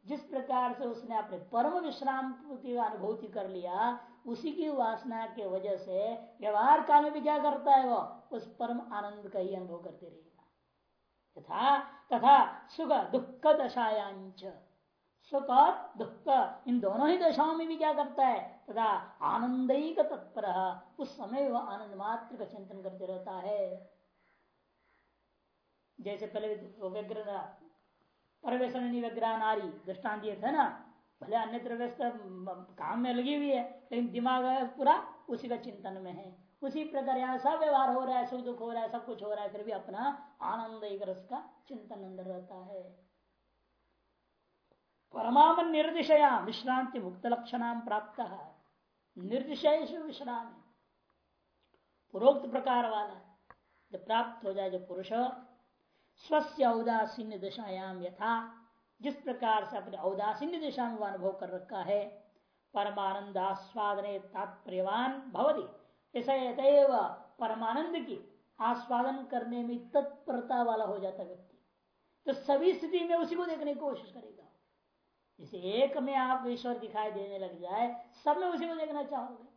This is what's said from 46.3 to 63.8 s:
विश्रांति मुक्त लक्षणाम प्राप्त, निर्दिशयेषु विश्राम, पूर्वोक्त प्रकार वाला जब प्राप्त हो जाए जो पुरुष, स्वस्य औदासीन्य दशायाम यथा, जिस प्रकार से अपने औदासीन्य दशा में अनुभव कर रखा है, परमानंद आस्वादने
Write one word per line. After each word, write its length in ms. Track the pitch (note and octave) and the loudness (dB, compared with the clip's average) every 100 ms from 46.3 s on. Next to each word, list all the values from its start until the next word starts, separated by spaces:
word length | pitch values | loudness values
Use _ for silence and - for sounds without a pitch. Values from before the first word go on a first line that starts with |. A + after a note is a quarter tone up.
| A#3 | 6
विश्रांति 600 | F#3 A3 B3+ B3+ B3+ B3 | -2 -6 -2 0 0 -6
मुक्त 260 | F#3 F3+ A#3+ | -8 -6 -2
लक्षणाम 560 | A#3 A#3 A#3+ A#3 A#3 | -2 -2 -4 -4 -4
प्राप्त, 400 | - G#3 G#3+ - A3 F#3 - - _ _ _ _ _ - | -2 -4 -4 -8 -8 -8 -16 -20 _ _ _ _ _ -14
निर्दिशयेषु 840 | F#3 B3 C4+ C#4+ D#4+ D#4 C#4 E4+ | -4 -4 -4 2 4 4 0 -8
विश्राम, 420 | D#4 C#4 B3 A#3+ A3+ - _ _ _ _ _ _ _ _ _ _ _ _ _ _ _ | -10 -10 -8 -8 -8 -18 _ _ _ _ _ _ _ _ _ _ _ _ _ _ _
पूर्वोक्त 380 | F#3+ A#3+ C4+ A#3+ | 4 6 6 0
प्रकार 400 | B3 B3+ B3 A#3 | -4 0 2 2
वाला 480 | G#3+ G3+ G3 - _ _ - _ _ _ | -2 -6 -10 -20 _ _ -20 _ _ _
जब 140 | F#3+ - | -14 -2
प्राप्त 400 | A3+ A#3 A#3 G3+ | 0 0 -4 -6
हो 80 | |
जाए 160 | G3 F#3+ | -2 -2
जो 100 | F3+ | -4
पुरुष, 300 | F3+ F3+ F#3 A3+ B3+ B3+ - _ _ _ _ _ _ _ - | -6 -10 -4 0 0 -2 -16 _ _ _ _ _ _ _ 2
स्वस्य 380 | D4+ D4+ D#4 B3+ | 2 2 2 4
औदासीन्य 760 | A3+ A#3 A3+ G#3+ - G#3+ G#3 | 4 2 2 0 -4 -10 -8
दशायाम 640 | F#3+ - G#3+ F#3 F#3+ F#3 | -8 -8 -8 -8 -8 -8
यथा, 580 | F3 - G#3+ A#3 A3+ - - _ _ _ | -10 -4 0 0 -4 -16 -20 _ _ _
जिस 140 | C4+ C#4 | -8 -6
प्रकार 500 | - B3 A#3 G#3+ G3+ | -8 -2 2 2 0
से 120 | G#3+ | -8
अपने 200 | G3 F#3+ | -8 -4
औदासीन्य 720 | E3+ F#3+ G#3 A#3+ D4+ E4+ D4+ | -4 -2 -2 -2 -4 -4 -6
दशा 200 | C4 A#3 | -4 -4
में 80 | A3 | -4
अनुभव 340 | G#3 G3 F#3 | -6 -2 -4
कर 180 | F#3+ F3+ | -4 -8
रखा 320 | F#3 F#3 G3 | -10 -8 -8
है, 240 | F3 G3+ G3+ - - _ _ _ _ | -2 -2 -2 -12 -20 _ _ _ _
परमानंद 640 | G#3 G3+ G3+ G3 G3 G3+ F#3 | -4 -2 -2 -2 -2 -4 -2
आस्वादने 800 | F#3+ F#3 - A#3+ | -2 -2 -8 -2